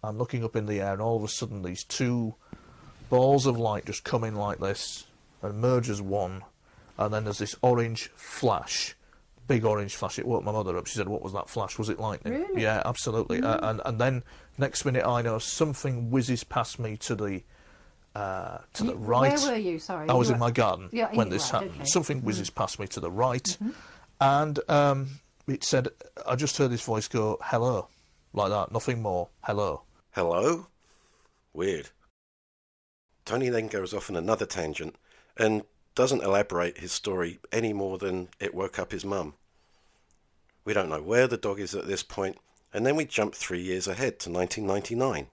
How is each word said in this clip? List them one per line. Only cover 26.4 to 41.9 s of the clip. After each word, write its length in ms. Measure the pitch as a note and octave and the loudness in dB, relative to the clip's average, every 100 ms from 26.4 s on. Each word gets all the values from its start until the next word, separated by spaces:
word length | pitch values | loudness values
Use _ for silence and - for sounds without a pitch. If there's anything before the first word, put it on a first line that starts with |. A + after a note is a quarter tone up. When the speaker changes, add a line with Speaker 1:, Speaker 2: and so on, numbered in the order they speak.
| C#3+ - | 0 2
Speaker 1:
heard 140 | C#3 | 2
this 100 | A#2+ | 2
voice 240 | - A2 - | 0 -2 0
go, 300 | A#2+ G#2+ - | 0 2 0
"Hello," 460 | - A#2 B2 A2+ - _ _ _ _ | 0 2 2 0 -4 _ _ _ _
like 160 | G2+ G2 | 0 2
that, 220 | G#2 F#2+ | 2 0
nothing 300 | A2+ - A#2+ | -2 0 -2
more. 280 | A2 F2+ F2 _ | 0 -2 -4 _
"Hello." 380 | - G#2 G2+ C#2+ - _ _ | -4 0 0 -2 -10 _ _
Speaker 3:
Hello? 520 | - E2+ E2+ A#2+ E3+ F#3 _ _ _ _ _ _ _ _ | -2 2 4 2 2 -4 _ _ _ _ _ _ _ _
Weird. 360 | D#2 F#2+ E2+ C#2+ _ _ _ _ _ _ _ _ _ _ _ _ _ | -4 -2 -2 -6 _ _ _ _ _ _ _ _ _ _ _ _ _
Tony 260 | - A#2 B2+ | -4 0 2
then 180 | A#2 A2 | 0 0
goes 260 | G#2 F#2 | -4 -4
off 160 | G2+ - | -6 -4
on 60 | F2 | -4
another 320 | E2+ A2 G#2 | 2 0 0
tangent 480 | F#2+ D#2+ D2+ D#2 - _ _ _ - | -2 -4 -4 -8 -12 _ _ _ 2
and 280 | A2 G#2+ - _ _ | 2 2 -2 _ _
doesn't 300 | - B2+ C3 | 2 2 4
elaborate 560 | G2 G2 G#2 F2 F2 - | 4 4 4 0 -2 -2
his 120 | F2 | -6
story 480 | - - F#2 E2+ F2 - | -4 -2 -2 -2 -6 -4
any 200 | A2 A2+ | -2 0
more 260 | G2+ G2 F#2+ | -2 -4 -2
than 300 | G2 F#2 F2+ - | -2 -2 -6 -6
it 160 | G2 F2 | -6 -4
woke 240 | F#2+ - | -4 -4
up 120 | F2+ | -6
his 140 | F#2+ G2 | -6 -4
mum. 300 | G2 D#2+ - _ _ _ _ _ _ _ _ _ _ _ _ - | -4 -4 -10 _ _ _ _ _ _ _ _ _ _ _ _ -2
We 80 | |
don't 160 | G#2 F2+ | 0 0
know 120 | D#2 | -2
where 240 | D#2 A#2 B2+ | 2 4 4
the 100 | A#2 | 2
dog 220 | A2 G2+ | -2 -4
is 160 | F#2+ G2 | -4 -6
at 100 | |
this 140 | - | -4